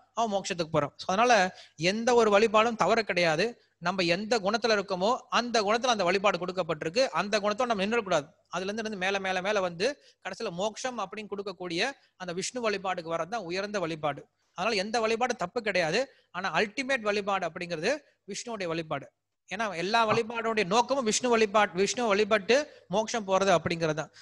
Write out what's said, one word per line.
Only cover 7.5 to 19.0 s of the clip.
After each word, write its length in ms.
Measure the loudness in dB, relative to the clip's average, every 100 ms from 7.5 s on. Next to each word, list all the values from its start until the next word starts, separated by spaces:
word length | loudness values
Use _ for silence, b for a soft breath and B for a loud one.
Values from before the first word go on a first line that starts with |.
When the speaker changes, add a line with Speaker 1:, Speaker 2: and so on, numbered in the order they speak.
| 0 0
Speaker 1:
நம்ம 140 | 0
நின்றக்கூடாது. 420 | 0 -2 0 0 0 _ _
அதுல 180 | -8 -6
இருந்து, 160 | -6
இருந்து 160 | -8 -4
மேல 200 | -2 -2
மேல 220 | -2 -2
மேல 200 | -2 0
வந்து 240 | -2 -2 -4 -4 b _
கடைசியில 320 | -12 -8 -8
மோட்சம் 480 | -4 -6 -4 -8 -6
அப்படின்னு 320 | -8 -10 -10
கொடுக்கக்கூடிய 500 | -10 -10 -10 -6 -4 -4 -4 b -14
அந்த 160 | -10
விஷ்ணு 280 | -6 -6 -4
வழிபாடுக்கு 520 | -2 -2 -4 -6 -4
வர்றது 200 | -4 -4
தான் 120 | -6 -6
உயர்ந்த 340 | -6 -4 -4
வழிபாடு. 420 | -4 -2 -4 -4 -10 _ _ -6
அதனால 180 | -2 -2
எந்த 240 | 0 0
வழிபாடும் 420 | 0 0 -2 -2
தப்பு 200 | -6 -4
கிடையாது. 400 | -2 0 2 0 -2 b b
ஆனா 180 | -8 -2
அல்டிமேட் 520 | 0 0 -2 -2 -2 0
வழிபாடு 400 | -2 0 -2 -2
அப்படிங்கிறது 460 | -6 -6 -2 -2 -2 b b -14
விஷ்ணுவுடைய 420 | -12 -10 -6 -4
வழிபாடு. 380 | -4 -4 -8